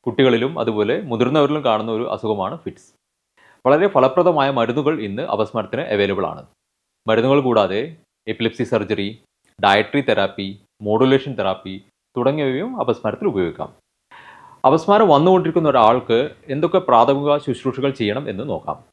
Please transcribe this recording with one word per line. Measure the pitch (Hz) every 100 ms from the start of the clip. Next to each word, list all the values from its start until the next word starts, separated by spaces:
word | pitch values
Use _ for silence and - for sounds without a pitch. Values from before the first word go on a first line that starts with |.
കുട്ടികളിലും | 127 120 131 117 131 165
അതുപോലെ | 113 107 104 165
മുതിർന്നവരിലും | 175 117 120 151 143 151
കാണുന്ന | 127 107 110
ഒരു | 110 120
അസുഖമാണ് | 104 120 104 95 165
ഫിറ്റ്സ്. | - - _ _ _ _ _ _ _ _ 127
വളരെ | 151 196
ഫലപ്രദമായ | 151 131 180 175 156 139
മരുന്നുകൾ | 131 117 127 143 156
ഇന്ന് | 104 101
അപസ്മാരത്തിന് | 160 104 104 117 101 117
അവൈലബിൾ | 170 104 101 98
ആണ്. | 85 80 - _ _ _ _ _ -
മരുന്നുകൾ | 110 127 139
കൂടാതെ | 131 113 95 101 147 160 _ _ -
എപ്പിലെപ്സി | 110 113 -
സർജറി, | 117 98 101 104 101 113 _ _ _ -
ഡയറ്ററി | 101 101 107 143
തെറാപ്പി, | 131 104 98 - 98 101 _ _
മോഡുലേഷൻ | 104 110 131 135 143
തെറാപ്പി | 110 95 95 95 95 _ _ _ 123
തുടങ്ങിയവയും | 123 151 139 131 226 247
അപസ്മാരത്തിൽ | 123 117 107 - 208
ഉപയോഗിക്കാം. | 98 85 - - _ _ _ _ - - - - -
അപസ്മാരം | - 160 165 202 208
വന്നുകൊണ്ടിരിക്കുന്ന | 143 170 185 165 170 156
ഒരാൾക്ക് | 131 110 123 120 117 147 - -
എന്തൊക്കെ | 139 156 190
പ്രാഥമിക | 185 117 123 139 143 143
ശുശ്രൂഷകൾ | - 117 135 123 139
ചെയ്യണം | 135 104 113 147
എന്ന് | 98 139
നോക്കാം. | 85 - 73 _